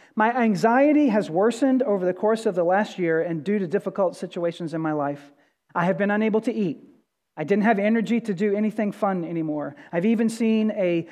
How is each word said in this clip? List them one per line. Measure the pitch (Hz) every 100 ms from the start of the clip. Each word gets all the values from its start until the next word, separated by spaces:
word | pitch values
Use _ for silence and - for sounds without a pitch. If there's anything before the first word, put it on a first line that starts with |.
| - -
My | 220
anxiety | 247 226 180 226 254 294 302 285
has | 208 156
worsened | 165 220 233 269 254
over | 233 202 180
the |
course | 180 214 226 220
of | 180
the |
last | 170 196 208 185
year, | 170 160
and | 170 165
due | 139 208
to | 175
difficult | 170 190 202 180 -
situations | 180 185 170 165 165
in | 160
my | 160
life, | 151 143 143 - _ _ _ _
I | 175 175
have | 175
been | 202
unable | 208 220 214
to | 233
eat. | 220 185 - - _ _ _ _ -
I |
didn't | 156 202 214
have | 202
energy | 208 226 190 233
to | 226
do | 175 208 202
anything | 214 214 202
fun | - 202 185 165
anymore. | 170 156 151 143 - -
I've | 175 214
even | 226 226
seen | 226 220 220 214
a | 208 180 170 165